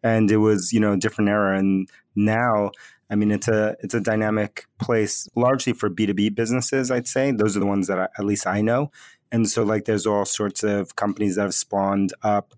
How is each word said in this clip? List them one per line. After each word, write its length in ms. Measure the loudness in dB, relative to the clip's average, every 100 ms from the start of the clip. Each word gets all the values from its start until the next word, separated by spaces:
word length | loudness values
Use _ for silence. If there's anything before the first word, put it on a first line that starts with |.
And 280 | 2 4 4
it 60 | 4
was, 340 | 4 2 2
you 60 | 0
know, 140 | 2
a 40 | 2
different 320 | -2 0 0
era. 280 | 2 2 2
And 320 | 2 0 -2 -12 _
now, 560 | 0 2 2 2 0 -2 -6 -20 _ _
I 60 |
mean, 160 | 0 0
it's 160 | 0 0
a, 280 | 0 0 -4
it's 120 | -6
a 60 | -4
dynamic 680 | -2 0 0 -2 -4 -8 -20 _
place, 480 | -2 0 0 -4 -6
largely 380 | 0 2 2 -2
for 160 | -2 -4
B 160 | 0
two 80 | 0
B 160 | 2 0
businesses, 640 | 0 -2 -2 0 -2 0
I'd 160 | -2 -2
say. 240 | 0 0
Those 260 | 2 0 2
are 20 |
the 60 |
ones 220 | 0 0 0
that 120 | -2
I, 80 | -2 -4
at 80 |
least 200 | -2 -2 -2
I 140 | 0
know. 300 | 0 0 -2 -8 -20 _ _
And 180 | -2 0
so, 140 | 0
like, 220 | 0 0
there's 220 | 0 -2 0
all 180 | 0
sorts 380 | -2 -2 -4 -2
of 320 | -2 -2 -4
companies 400 | -4 -4 -2 -2
that 80 | 0
have 100 | -2
spawned 600 | -4 -4 -2 0 0 -2 -2
up. 320 | 0 0 -2